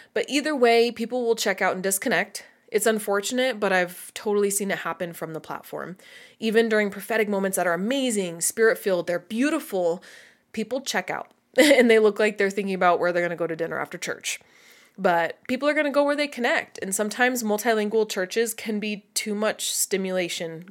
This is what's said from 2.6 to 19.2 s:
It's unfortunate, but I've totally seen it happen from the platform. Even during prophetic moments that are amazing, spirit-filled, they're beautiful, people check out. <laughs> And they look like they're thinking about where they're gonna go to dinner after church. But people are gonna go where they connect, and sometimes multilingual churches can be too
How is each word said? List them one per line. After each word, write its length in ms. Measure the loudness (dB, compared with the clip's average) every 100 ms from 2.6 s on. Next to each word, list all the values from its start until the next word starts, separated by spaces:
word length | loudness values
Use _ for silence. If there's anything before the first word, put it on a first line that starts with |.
| _
It's 140 | 0 2
unfortunate, 760 | 0 0 -2 -2 -2 -2 -2
but 140 | 0
I've 400 | 2 0 -4 -16
totally 380 | -8 -2 0 0
seen 200 | 0 -2
it 80 | -4
happen 320 | -6 -6 -8
from 220 | -8 -10
the 60 | -10
platform. 560 | -10 -12 -10 -12 -10 -14 -20 -20 -20 -6
Even 300 | 0 2 4
during 220 | 2 2
prophetic 360 | -2 -4 0 0
moments 300 | 0 0 0
that 100 | 0
are 60 |
amazing, 680 | 0 0 0 0 0 -2 -4
spirit-filled, 680 | -4 2 2 2 0 0 0
they're 120 | -4
beautiful, 840 | -4 -2 0 0 -2 -2 0 -2 -6 -20 -20 _ _
people 260 | -8 -6 -6
check 300 | -4 -4 -4
out. 240 | -6 -10 _ _
<laughs> 60 | 4
And 320 | 6 8 8
they 100 | 6
look 200 | 6 4
like 180 | 2 2
they're 120 | 0
thinking 260 | 0 -4 2
about 240 | 4 4
where 120 | 2
they're 120 | 0
gonna 120 | -2 -2
go 120 | -4
to 80 | -4
dinner 240 | -6 -6
after 180 | -8 -8
church. 420 | -10 -8 -8 -10 _ _ -20 -20 _ -2
But 420 | 0 2 0 -4 -6
people 200 | -2 0
are 60 |
gonna 180 | 0 2
go 120 | 2
where 120 | 2 0
they 120 | -2
connect, 500 | -2 0 0 -4 -8
and 120 | -6
sometimes 500 | -4 -4 0 0 2
multilingual 640 | -2 0 0 0 2 0 0
churches 440 | -2 -4 -2 -2
can 260 | -4 -6 -4
be 260 | -4 -6 -8
too 200 | -8